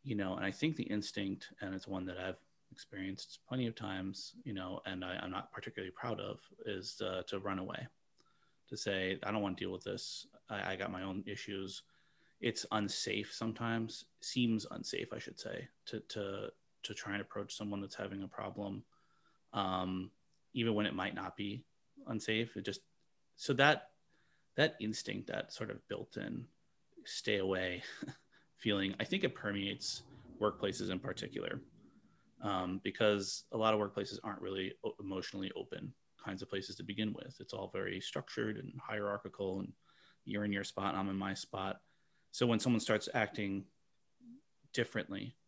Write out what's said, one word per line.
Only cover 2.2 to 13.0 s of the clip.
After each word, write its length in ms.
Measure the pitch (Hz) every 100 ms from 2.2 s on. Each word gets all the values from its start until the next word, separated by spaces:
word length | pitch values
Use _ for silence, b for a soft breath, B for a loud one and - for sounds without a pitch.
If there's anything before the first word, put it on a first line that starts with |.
| 92 90 _ _ _
experienced 680 | - - 101 95 95 - - -
plenty 200 | 127 120
of 80 | -
times, 580 | 104 95 95 98 - 233
you 100 | 147
know, 280 | 98 92 98 -
and 180 | 92
I, 140 | 92 90
I'm 100 | 92
not 200 | 92 -
particularly 400 | - - 113 95
proud 280 | - 123 104
of, 200 | 101 - - - -
is, 360 | 95 92 -
uh, 220 | 95 92 90
to 120 | 101
run 200 | 101 95
away, 280 | 92 - 127 _ _ _ b b b b -
to 80 | 107
say, 420 | - 95 92 95
"I 80 | 98
don't 100 | 107
wanna 140 | 101 92
deal 160 | 95
with 120 | 92
this. 440 | - 98 - - - - -
I, 240 | 104 95
I 20 | 95
got 160 | 98
my 120 | 95
own 200 | 95 95 -
issues." 580 | 101 - 98 95 - - b b b b b
It's 240 | 120 113 -
unsafe 640 | 107 101 -